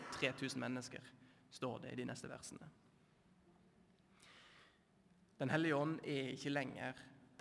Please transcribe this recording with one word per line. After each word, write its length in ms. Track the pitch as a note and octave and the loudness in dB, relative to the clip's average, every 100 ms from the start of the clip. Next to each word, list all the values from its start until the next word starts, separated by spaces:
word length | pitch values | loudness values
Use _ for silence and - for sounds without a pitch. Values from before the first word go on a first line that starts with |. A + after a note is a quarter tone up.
| - | -8
tre 160 | - B2+ - | 2 2 2
tusen 240 | C3+ C3 | -2 0
mennesker, 400 | A#2+ B2+ B2 - - - - - - | 0 -2 -4 -8 -12 -18 -20 -20 -16
står 300 | - B2+ A#2 | -4 -2 -2
det 120 | B2+ B2+ | -4 -2
i 20 | |
de 60 | B2 | -2
neste 220 | A#2 C3+ | -4 -6
versene. 400 | - - - D#3 - - - - - - - - - - - - - - - - - - - - - _ - - - - - | -8 -10 -12 -14 -18 -20 -20 -20 -20 -20 -20 -20 -20 -20 -20 -20 -20 -20 -20 -20 -20 -20 -20 -20 -20 _ -20 -20 -20 -10 0
Den 80 | C3+ | 4
hellige 240 | D#3 E3 C#3+ | 6 6 6
ånd 220 | D3+ D#3+ - | 4 2 0
er 240 | C#3 C3 - | 0 0 0
ikke 180 | C#3+ | 0
lenger 480 | C#3+ C3 - B2+ - - - - - | 2 0 -2 -4 -6 -12 -18 -20 -6